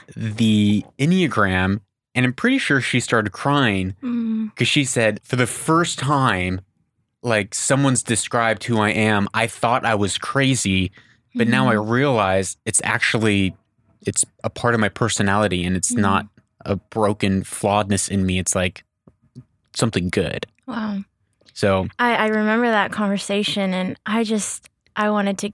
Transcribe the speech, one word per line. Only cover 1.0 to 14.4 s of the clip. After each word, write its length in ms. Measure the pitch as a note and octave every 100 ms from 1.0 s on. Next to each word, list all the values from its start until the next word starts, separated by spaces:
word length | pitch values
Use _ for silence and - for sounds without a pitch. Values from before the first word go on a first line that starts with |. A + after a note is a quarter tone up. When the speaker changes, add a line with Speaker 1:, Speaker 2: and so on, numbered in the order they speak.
| C#3+ F#3 D#3+ A2 G2 F#2 F#2 G#2 - _ _ -
Speaker 1:
And 100 | B2+
I'm 80 |
pretty 240 | B2+ A#3+ C4+
sure 220 | - C#3
she 180 | - B2
started 300 | - A#2 G#2
crying 600 | - C#3+ C#3+ B2 G2 F#2 G2
Speaker 2:
Mm. 540 | B3+ A#3+ A3+ A3 A3 -
Speaker 1:
'cause 120 | A#2+
she 160 | D3 C3
said, 340 | B2+ A2 G#2
"For 120 | - B2
the 120 | B2
first 520 | - - E3 E3+ -
time, 600 | C3+ D3 C3 F#2+ F2+ F#2+ - _ _ _ _ _
like, 320 | A#2+ A2 G2+
someone's 500 | - - C#3 C#3 B2
described 600 | - A2+ - B2 A2+ G#2+
who 160 | - A2+
I 120 | G#2+
am. 360 | G#2+ G#2+ G#2 G2+
I 140 | A2 A#2
thought 380 | - A#2+ B2+ A#2
I 100 | G#2+
was 220 | G2+ -
crazy, 720 | - C#3 C3+ B2+ G2 F#2+ F2+ - - _ _ -
but 120 | A2+
now 180 | B2+ B2+
I 60 | A2
Speaker 2:
Mm. 140 | G#2+
Speaker 1:
realize 680 | A#2+ C#3+ A#2+ G2 F#2+ F#2 - -
it's 160 | - -
actually, 680 | F#2 - A#2 A2 G2+ F#2+ F2+ _ _ _ _ -
it's 180 | - - _